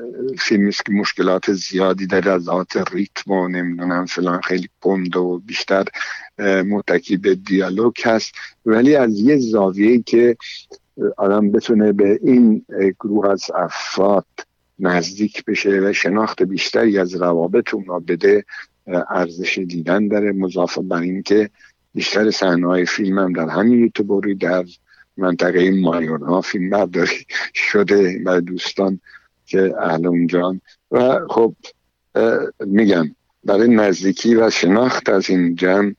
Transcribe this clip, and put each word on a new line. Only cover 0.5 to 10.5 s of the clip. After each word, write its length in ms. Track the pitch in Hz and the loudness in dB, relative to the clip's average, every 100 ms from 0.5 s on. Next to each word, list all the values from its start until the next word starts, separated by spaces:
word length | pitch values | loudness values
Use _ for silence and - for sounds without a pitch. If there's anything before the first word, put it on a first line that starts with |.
| 104 101 | 2 2
است 160 | 98 - | -2 -2
که 60 | |
مشکلات 600 | 101 101 - 92 92 - | -2 -2 -2 0 0 0
زیادی 560 | 95 - 92 95 92 95 | -2 -2 0 0 0 -2
داره 240 | 95 95 | 0 0
از 180 | 92 85 | 0 -2
لحاظ 160 | 87 92 101 92 | -4 -4 -4 -4
ریتم 380 | 92 101 - - | -4 -6 -8 -4
و 160 | 95 90 | -2 -2
نمی‌دونم 580 | 90 87 85 90 87 90 | -4 -4 -4 -4 -4 -4
فلان، 360 | - 90 87 | -4 -2 -2
خیلی 280 | - 92 85 _ | -2 -4 -6 _
کند 340 | 92 95 90 90 | -2 -2 -2 -2
و 260 | 90 87 104 | -2 -4 -8
بیشتر، 380 | - - 98 98 - - - - - | -10 -2 -2 -2 -6 -12 -12 -16 -6
اه، 220 | 101 95 | 0 0
متکی 560 | 95 104 - 87 - 92 | 0 -2 0 -2 0 0
به 180 | 101 92 | 0 0
دیالوگ 580 | 98 95 92 95 117 - | 0 0 0 0 0 0
هست، 280 | 120 113 - - - - 113 | 0 0 -2 -12 -20 -6 0
ولی 300 | 110 131 147 | 4 6 6
از 240 | 120 101 | 4 2
یه 180 | 120 147 | 2 2
زاویه‌ای 640 | 117 110 95 95 107 123 | 2 2 2 2 4 4
که 360 | - 117 120 117 - | 4 4 4 2 -6